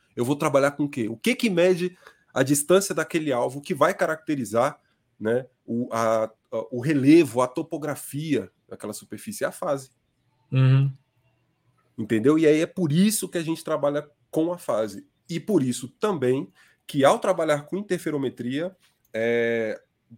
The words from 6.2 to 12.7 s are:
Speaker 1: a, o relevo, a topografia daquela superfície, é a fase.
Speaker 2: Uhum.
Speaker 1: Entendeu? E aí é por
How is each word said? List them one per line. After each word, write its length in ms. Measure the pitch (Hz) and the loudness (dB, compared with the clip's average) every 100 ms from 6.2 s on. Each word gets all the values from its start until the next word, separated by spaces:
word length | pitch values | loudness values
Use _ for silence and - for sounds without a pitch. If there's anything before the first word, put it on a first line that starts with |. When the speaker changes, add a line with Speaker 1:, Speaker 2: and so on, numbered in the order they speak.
| 110 | -2
Speaker 1:
a, 60 | _ _ 113 110 | _ _ -8 -8
o 80 | 123 | -6
relevo, 640 | 127 147 131 165 147 117 | -2 2 6 6 6 2
a 60 | 127 | -2
topografia 1040 | - 151 160 151 135 - 143 156 131 95 _ - | -2 -8 -8 -8 -10 -10 -8 -2 -4 -4 _ -20
daquela 260 | 98 107 | -14 -12
superfície, 500 | 107 - 107 - 104 | -12 -14 -16 -12 -8
é 40 | 139 | -8
a 40 | |
fase. 380 | - 185 139 131 _ _ _ _ _ - | -6 -6 -6 -8 _ _ _ _ _ -6
Speaker 2:
Uhum. 400 | 131 131 135 139 135 _ _ _ _ _ _ _ _ _ - | 2 4 4 2 -4 _ _ _ _ _ _ _ _ _ -10
Speaker 1:
Entendeu? 420 | 107 113 120 156 | -2 0 4 4
E 80 | 156 | 4
aí 140 | 156 | 4
é 40 | |
por 260 | 170 | 2